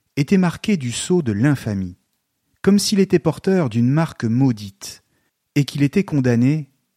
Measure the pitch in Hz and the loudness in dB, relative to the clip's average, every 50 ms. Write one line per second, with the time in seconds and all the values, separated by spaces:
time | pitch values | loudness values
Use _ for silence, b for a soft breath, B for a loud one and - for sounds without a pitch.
0 | _ _ _ 143 143 - 202 185 180 170 - - - 220 208 160 127 120 113 - | _ _ _ -4 0 2 2 2 2 2 -2 -4 -2 -2 -2 -2 -2 -4 -6 -6
1 | - - 180 180 147 117 101 101 123 151 143 - - 113 104 98 92 90 90 _ | -4 0 0 0 0 0 0 0 2 2 0 0 -2 -4 -6 -6 -6 -8 -10 _
2 | _ _ _ _ _ _ _ _ _ _ _ _ - 196 202 202 - - 214 196 | _ _ _ _ _ _ _ _ _ _ _ _ 0 2 2 2 2 0 0 0
3 | 190 - - 165 - 165 - - - 190 190 185 156 117 104 120 120 127 139 160 | 2 2 2 0 0 0 -4 -2 0 0 2 2 0 0 0 0 2 2 2 0
4 | 165 - - - 120 113 113 127 139 131 113 104 104 98 - _ - - - - | 0 -2 -4 -4 -4 -2 0 2 2 2 0 -2 -8 -14 -16 _ -18 -18 -18 -20
5 | _ _ _ _ _ _ _ _ _ _ - 147 139 - - 139 143 139 - 202 | _ _ _ _ _ _ _ _ _ _ -2 -2 -2 -2 -2 -2 0 0 0 0
6 | 190 - 156 139 127 127 120 117 120 135 151 156 139 - _ _ _ _ _ | -2 0 0 0 2 2 2 2 2 2 2 0 -4 -8 _ _ _ _ _